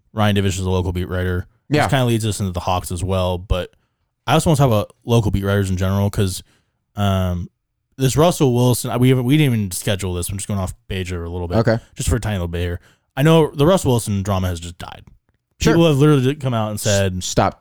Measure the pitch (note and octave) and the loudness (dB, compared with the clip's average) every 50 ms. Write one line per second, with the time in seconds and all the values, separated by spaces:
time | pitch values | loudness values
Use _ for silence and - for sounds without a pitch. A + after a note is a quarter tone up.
0 | _ _ - A2 G#2 G#2 G2+ G2+ G2 G2 F2 F#2 F#2 F#2 F#2 F#2 F2 F#2 F2+ F2+ | _ _ -4 0 0 2 2 2 0 0 -2 -2 -2 -2 -2 0 -2 -2 -4 -4
1 | F2 - F#2 F2+ F#2 F#2 F2+ F2+ - - _ _ _ - C#3 D3+ B2+ G2 - C3 | -4 -4 -4 -2 -2 -2 -2 -4 -4 -8 _ _ _ -2 0 0 2 2 0 0
2 | B2+ A#2+ A#2 A2 A2 G#2+ G2 - G2+ F#2 F2 F2+ - F#2+ F#2 F2+ - - F#2 E2+ | 2 2 0 0 -2 -4 -4 -4 -4 -4 -4 -4 -2 -2 -2 -2 -2 -4 -6 -6
3 | F#2+ F#2 F#2+ F#2 F2+ F#2 F2+ F2 F#2+ - - F2+ F2+ - _ _ _ _ _ _ | -4 -2 -2 0 0 -2 -4 -4 -4 -4 -4 -4 -4 -8 _ _ _ _ _ _
4 | _ _ _ _ _ - C#3 E3 - F3+ D#3 C3+ C#3+ B2+ A2 G#2 - - _ _ | _ _ _ _ _ 0 0 2 4 2 4 4 4 4 2 2 0 -4 _ _
5 | _ A#2 A#2 A#2 G#2 A2 G2+ G2 G2 G2 G2+ G2+ G2 F#2+ F#2+ F2+ F#2+ F#2+ G2 G2+ | _ 2 2 2 2 2 0 -2 0 0 0 0 0 0 0 0 0 0 2 2
6 | G2+ G2+ - A2 G2+ F#2+ F2+ - - _ _ _ _ _ _ _ _ _ _ G#2 | 0 0 0 -2 -2 -2 -4 -8 -12 _ _ _ _ _ _ _ _ _ _ -2
7 | G2+ G2 F#2+ F#2+ F#2 F2+ F2 F2 - - _ _ _ _ _ _ _ _ _ - | 0 0 0 0 0 -2 -2 -4 -6 -8 _ _ _ _ _ _ _ _ _ -2
8 | C3 C3 - C#3+ D#3+ F3+ E3+ - D3+ C3 A#2+ A#2+ B2 B2 A#2 - - A#2+ G#2 B2 | -2 0 2 2 2 2 2 2 2 2 2 4 2 2 2 0 -2 -4 0 2
9 | B2+ C3 C3 C3 A#2+ B2 D3 D#3 D3+ C3+ A#2+ A2 G2+ F#2 - - - A2+ G2+ F#2 | 4 4 4 2 2 2 2 2 2 2 0 0 -2 -4 -6 -6 -4 -4 -4 -2
10 | G2 F#2 F2+ F2+ F2 - G2+ F#2+ - - G#2 G2 F#2 - - - _ - G2+ F#2 | -4 -4 -4 -4 -6 -6 -8 -8 -8 -6 -4 -4 -4 -6 -8 -12 _ -10 -8 -8
11 | F2+ F2+ F#2 E2+ E2+ E2+ F2 F2+ F2 E2 F2 A2+ A2+ A#2 A2 A2+ - _ _ - | -6 -6 -8 -8 -8 -8 -8 -6 -4 -2 0 2 2 2 0 0 -2 _ _ -6
12 | B2+ - C3+ A#2 - A2 G#2 F2+ F2 E2+ E2+ F2 F2+ F2 F2 - _ _ _ _ | -4 -2 -2 -2 -2 -4 -4 -4 -4 -4 -4 -4 -4 -4 -6 -8 _ _ _ _
13 | _ _ _ C3 C#3+ D#3+ E3 E3 D3+ A2+ - D3 C#3 E3+ F#3+ F#3 - C#3 B2 A#2 | _ _ _ 0 2 4 6 4 4 2 0 2 4 4 4 4 2 0 0 0
14 | - A2 G2+ G2+ F#2+ G#2 G2 F#2 F#2 F#2 F2 E2+ E2+ F2 F2 - - - - - | -2 -2 -4 -2 -2 -2 -2 -2 -2 -2 -4 -6 -10 -14 -14 -16 -16 -16 -18 -20
15 | - - - _ _ _ _ _ _ _ _ - - - - E3+ E3+ D#3+ C#3+ C3 | -20 -20 -20 _ _ _ _ _ _ _ _ -2 0 2 4 4 4 4 4 4
16 | D3 D3+ D3+ C3+ B2 C3 D3 D3+ B2+ C3 A#2+ A2 G#2+ G#2+ G#2+ G#2 - A2 G2+ G2 | 4 4 4 4 2 0 -2 -2 -4 -4 -2 -2 -2 -4 -6 -4 0 0 2 2
17 | G2 F#2+ F#2 F#2 - - - A#2+ G2+ F#2 - - | 2 0 -2 -4 -6 -2 0 0 0 0 -2 -4